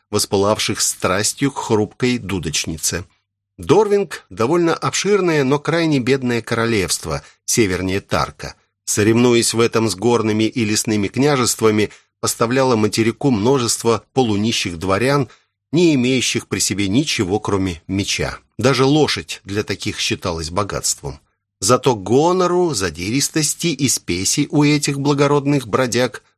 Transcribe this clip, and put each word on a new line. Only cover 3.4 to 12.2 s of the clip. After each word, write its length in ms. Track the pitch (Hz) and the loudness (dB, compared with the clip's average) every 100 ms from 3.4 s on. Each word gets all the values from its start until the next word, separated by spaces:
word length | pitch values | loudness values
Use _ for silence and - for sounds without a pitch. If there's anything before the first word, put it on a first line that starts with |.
| _ - | _ -10
Дорвинг — 680 | 87 160 208 202 196 - - | 2 2 4 2 0 -8 -12
довольно 440 | 92 113 175 170 | -2 0 2 2
обширное, 680 | 156 143 - 190 208 180 156 | 0 -4 -2 2 2 4 2
но 140 | 131 139 | 2 2
крайне 400 | - 165 165 143 | 2 0 2 2
бедное 420 | 113 135 127 120 | 2 0 0 -2
королевство, 840 | 110 117 113 113 87 - 80 73 - _ | -2 0 0 0 0 -4 -6 -8 -8 _
севернее 560 | - - 104 90 92 95 | -2 2 2 2 -2 -2
Тарка. 540 | - 92 67 - - - _ _ - | -2 -2 -2 -6 -16 -16 _ _ -6
Соревнуясь 680 | - 104 113 123 117 113 | 0 4 4 4 4 2
в 80 | 113 | 2
этом 300 | 117 117 110 | 0 2 -2
с 60 | 92 | 0
горными 480 | 107 117 110 107 | 0 2 2 0
и 200 | 110 127 | 0 0
лесными 440 | 110 104 - 107 98 | -2 -2 0 -2 -2
княжествами, 840 | - 139 139 123 - 110 107 101 - _ _ | 0 0 2 0 2 2 2 0 -4 _ _